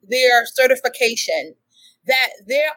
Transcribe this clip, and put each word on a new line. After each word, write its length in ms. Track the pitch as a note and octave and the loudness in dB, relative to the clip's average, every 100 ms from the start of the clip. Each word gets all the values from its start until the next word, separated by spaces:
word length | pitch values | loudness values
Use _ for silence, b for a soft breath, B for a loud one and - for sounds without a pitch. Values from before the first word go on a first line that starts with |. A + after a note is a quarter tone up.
their 420 | G3 B3+ B3+ A#3+ A#3 | _ 0 4 2 0
certification, 1080 | - B3+ B3+ B3 B3 A#3 A3+ - D#3+ D3+ - _ b b b - | 0 2 2 -2 -2 -2 -2 -4 -6 -6 -16 _ b b b -2
that 220 | C4 B3 G3+ G3 | 0 0 -6 -4
there 240 | C4+ D4+ | -2 -2